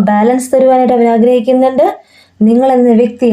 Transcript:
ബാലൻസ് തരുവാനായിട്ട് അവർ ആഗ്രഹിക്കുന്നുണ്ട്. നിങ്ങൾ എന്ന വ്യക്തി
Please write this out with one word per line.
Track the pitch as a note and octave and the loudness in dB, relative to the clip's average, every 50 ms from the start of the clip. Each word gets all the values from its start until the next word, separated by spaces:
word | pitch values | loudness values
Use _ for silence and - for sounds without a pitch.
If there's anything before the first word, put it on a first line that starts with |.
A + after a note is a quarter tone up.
| G3+ G#3 | 0 0
ബാലൻസ് | G#3 G#3 G#3+ A#3 B3+ C4 B3+ - - | 0 0 0 0 -2 -2 -4 -2 -2
തരുവാനായിട്ട് | C4 C4 C4 C4 B3+ B3+ B3 B3 | 0 2 2 2 2 0 0 0
അവർ | A#3+ A#3 A#3 A#3 | 0 0 0 0
ആഗ്രഹിക്കുന്നുണ്ട്. | A3+ A#3 B3 B3 B3 A3 C4 B3+ B3+ C4 C4 C4 C4 D#4 G4 - - - _ _ _ _ _ _ - G#3+ | 0 0 0 0 0 -2 -2 -2 0 0 0 0 0 -2 -2 -4 -8 -14 _ _ _ _ _ _ -2 0
നിങ്ങൾ | A3 A#3 A#3+ C4 C4 C4 | 0 2 0 0 0 0
എന്ന | B3 B3 B3 A#3 A3 | 0 2 2 2 2
വ്യക്തി | B3 A3+ - - B3+ A#3 | 0 -2 -4 -4 -2 0